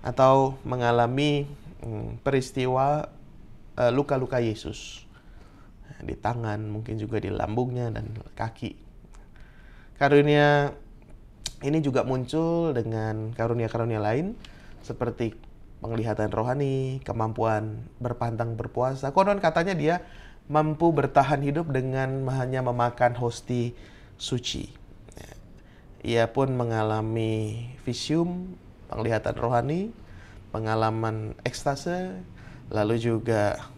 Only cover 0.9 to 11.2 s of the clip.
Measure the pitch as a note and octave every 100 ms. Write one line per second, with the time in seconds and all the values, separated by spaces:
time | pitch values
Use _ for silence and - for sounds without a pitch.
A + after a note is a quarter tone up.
0.9 | A#2+ A#2 C3 D3 D3 C#3+ C#3+ - - A#2
1.9 | A2 A2+ A2+ - C3+ B2 C3 B2+ B2+ C#3
2.9 | D3+ - - - - - - - - B2
3.9 | B2+ C#3 C#3 B2+ B2+ A#2 G#2 - - -
4.9 | - - - - - - - - - -
5.9 | - - - G#2+ A#2+ A2+ G#2+ G#2+ G#2+ A2
6.9 | A2 G#2+ A2+ G2 G2 G#2 A2 B2+ B2 A#2+
7.9 | G#2+ G#2+ A2 - - A2+ - A#2+ - -
8.9 | - - - - - - - - - -
9.9 | - C#3 C#3+ D3 D3 D3 D3 C#3+ - -
10.9 | - - -